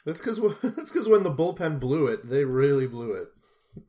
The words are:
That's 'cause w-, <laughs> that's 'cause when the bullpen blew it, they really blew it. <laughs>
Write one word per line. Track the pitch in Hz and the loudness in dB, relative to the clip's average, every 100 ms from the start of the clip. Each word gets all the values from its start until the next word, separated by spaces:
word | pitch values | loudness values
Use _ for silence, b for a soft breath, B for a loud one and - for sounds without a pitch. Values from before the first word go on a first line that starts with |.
That's | 147 165 | -10 -6
'cause | 226 220 | -6 0
w-, | 214 160 | 0 0
<laughs> | |
that's | - - 320 | -4 -6 -6
'cause | - 220 | -2 4
when | 214 | 6
the | 180 | 6
bullpen | 143 170 180 170 147 | 0 -2 -2 -4 -2
blew | 127 151 135 | -2 0 0
it, | 110 120 | -2 -2
they | 135 | -2
really | 135 131 143 139 131 | 0 2 4 4 0
blew | 117 117 | -4 -6
it. | 92 87 | -6 -8
<laughs> | _ b b b - | _ b b b -20